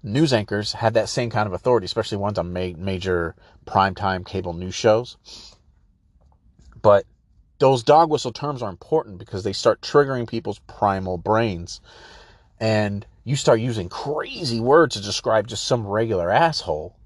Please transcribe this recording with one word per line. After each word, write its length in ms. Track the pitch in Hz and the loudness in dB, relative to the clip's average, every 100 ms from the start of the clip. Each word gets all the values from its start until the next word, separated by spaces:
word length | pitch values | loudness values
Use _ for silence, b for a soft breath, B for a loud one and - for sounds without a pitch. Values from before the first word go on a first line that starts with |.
news 280 | 120 120 160 | -2 0 2
anchors 420 | 120 104 104 104 | 2 0 -4 -4
had 200 | - 113 | -2 0
that 160 | 110 101 | 0 -2
same 200 | - 120 | -4 -4
kind 180 | 110 107 | -2 -4
of 60 | |
authority, 320 | 90 127 120 90 | -2 2 0 0
especially 320 | - 110 104 | -6 -4 -4
ones 200 | 98 101 | -2 -2
on 160 | 87 | -4
ma-, 240 | 90 92 80 | -4 -6 -6
major 580 | 98 95 95 90 82 - b b - | -6 -4 0 0 -2 -8 b b -2
primetime 600 | 101 95 92 98 92 98 | 2 2 0 -4 -4 -6
cable 280 | 98 92 | -8 -6
news 220 | 85 92 - | -8 -10 0
shows. 420 | 117 107 123 - B B B B _ _ _ _ _ _ _ _ _ _ - - | 2 2 0 -18 B B B B _ _ _ _ _ _ _ _ _ _ -20 0
But 240 | 107 101 - _ _ _ _ _ | 6 6 4 _ _ _ _ _
those 260 | 135 131 | 4 4
dog 260 | 117 151 170 | 6 6 6
whistle 240 | 147 127 | 2 -4
terms 280 | - 143 135 | -6 -8 -6
are 80 | 110 | -8
important 480 | 87 - 156 107 92 | -10 -2 -2 -2 -16
because 260 | 107 98 | -10 -6
they 100 | 101 | -6
start 280 | 98 117 107 | 0 0 0
triggering 460 | - 143 139 131 117 | 2 2 2 -2 -4
people's 320 | 113 - 104 | -6 -6 -10
primal 580 | - - 104 98 92 90 | -14 -2 0 0 -2 -6
brains. 640 | 95 110 117 87 85 - B B B B B B B _ | 0 2 2 -4 -10 -16 B B B B B B B _
And 460 | 110 107 104 101 - _ | 0 2 0 -4 -10 _
you 140 | - 139 | -6 0
start 240 | - 117 | 2 2
using 260 | 123 110 87 | 2 -4 -6
crazy 720 | - 139 151 - 233 147 117 | -8 -8 -6 -8 -8 -6 -2
words 360 | 117 151 151 107 | 4 6 6 0
to 60 | |
describe 460 | 101 - 123 110 110 | -8 -6 0 0 0
just 160 | 110 - | -8 -2
some 220 | 123 101 | -2 -2
regular 420 | 104 113 98 85 | -2 0 -2 2
asshole 680 | 110 165 151 - 76 85 _ | 2 2 -2 -6 -6 -6 _